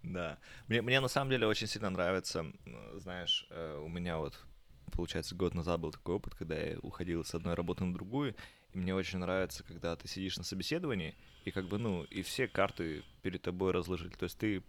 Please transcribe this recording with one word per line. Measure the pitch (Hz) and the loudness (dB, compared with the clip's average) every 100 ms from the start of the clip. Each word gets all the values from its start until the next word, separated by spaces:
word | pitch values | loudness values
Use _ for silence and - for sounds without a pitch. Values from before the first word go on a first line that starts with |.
Да. | 87 92 82 78 - - - | -4 -2 -2 -6 -14 -16 2
Мне, | 117 | 2
мне | 113 135 | 6 4
на | 127 | 4
самом | 139 135 | 2 4
деле | 131 110 | 4 6
очень | 107 107 | 4 0
сильно | 101 101 | -2 0
нравится, | 92 87 95 - 87 | 2 4 4 2 -2
м, | 78 - - 58 53 98 | -4 -8 -14 -14 -12 -12
знаешь, | - 90 101 - - | -8 -4 2 0 0
э, | 82 80 73 | -6 -6 -4
у | 78 | -4
меня | 87 87 82 | -2 0 0
вот, | 71 - - - - - - | 0 -6 -18 -20 -20 -16 -4
получается, | - 85 85 - | -2 0 -2 -2
год | 87 87 | 2 2
назад | 87 82 85 | 4 2 2
был | 78 | 0
такой | - - | -4 0
опыт, | 92 - | 0 -2
когда | - 80 78 | -6 -4 -2
я | 78 78 | -2 -2
уходил | - - 87 85 | -6 -4 0 0
с | 78 | 0
одной | 82 87 | -2 0
работы | 85 87 90 | 0 2 2
на | 90 | 0
другую, | 90 95 131 143 - - - _ | 0 -2 0 0 -2 -14 -18 _
и | 92 | -2
мне | 92 | 2
очень | 95 90 92 | 2 0 0
нравится, | 90 95 92 - | 2 2 2 -2
когда | - 87 85 | -10 -4 -2
ты | 85 - | -2 -4
сидишь | 95 95 - | -2 -2 -2
на | |
собеседовании, | 87 95 - 160 170 104 80 - - - | -4 -2 0 0 2 0 -2 -6 -20 -8
и | - | -4
как | 98 92 | -4 0
бы, | 101 | 0
ну, | 117 90 | 2 0
и | 73 98 | -2 -4
все | 92 - 120 | -4 0 0
карты | - 98 - 82 76 - - | 4 2 2 -2 -2 -8 -6
перед | 98 90 | -4 -2
тобой | - 90 95 | -2 2 4
разложили. | 90 85 87 85 | 4 2 -2 -4
То | - | -4
есть | 87 - | -4 0
ты | 110 95 | 0 0